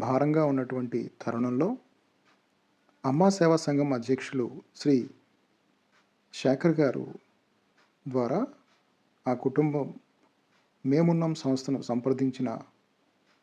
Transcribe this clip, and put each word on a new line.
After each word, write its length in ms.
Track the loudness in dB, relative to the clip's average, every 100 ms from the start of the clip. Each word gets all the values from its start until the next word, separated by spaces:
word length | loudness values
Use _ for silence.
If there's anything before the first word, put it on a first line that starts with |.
భారంగా 400 | -2 0 2 2
ఉన్నటువంటి 680 | 2 0 -2 -6 -4 -4 -6 -10
తరుణంలో 540 | -6 -4 -2 0 -2 -4 _ _ _ _ _ _ _ _ _ _ _ _
అమ్మా 240 | 0 4 4
సేవా 280 | 4 4 4
సంఘం 360 | 2 0 0 0
అధ్యక్షులు 640 | -2 -2 -2 -4 -4 -6 -18 -4
శ్రీ 320 | 2 2 0 -10 _ _ _ _ _ _ _ _ _ _ _
శేఖర్ 420 | -4 0 2 2 4
గారు 340 | 2 0 -8 -12 _ _ _ _ _ _ _ _ -4
ద్వారా 380 | -2 0 -2 -4 -8 _ _ _ _ _ _ -4
ఆ 40 |
కుటుంబం 600 | -2 -2 0 0 0 -6 -10 _ _ _ _ _ _ _ _ 0
మేమున్నాం 480 | 4 4 2 0
సంస్థను 480 | -2 -2 -2 -2 -4
సంప్రదించిన 760 | -2 -2 0 0 0 -2 -4 -6 -12 _ _ _ _ _ _ _